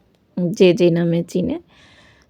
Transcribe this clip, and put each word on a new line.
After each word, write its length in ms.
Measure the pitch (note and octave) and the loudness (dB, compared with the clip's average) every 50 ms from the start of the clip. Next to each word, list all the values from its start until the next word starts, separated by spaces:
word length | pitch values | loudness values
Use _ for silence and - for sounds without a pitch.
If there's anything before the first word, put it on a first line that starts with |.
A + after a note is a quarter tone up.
| _ _ _ _ _ _ _ - | _ _ _ _ _ _ _ -6
যে 360 | F3+ E3+ - - F#3+ F3+ E3+ | -6 -6 0 2 4 4 4
যে 160 | D#3+ F3 F3 | 4 2 2
নামে 340 | E3 E3+ E3+ E3+ E3+ E3+ E3+ | 2 0 0 -2 -2 -2 -4
চিনে। 360 | - - F3+ F3 - D4+ F4 - _ _ _ _ _ _ _ _ _ _ _ _ | -4 -6 -6 -4 -4 -6 -8 -12 _ _ _ _ _ _ _ _ _ _ _ _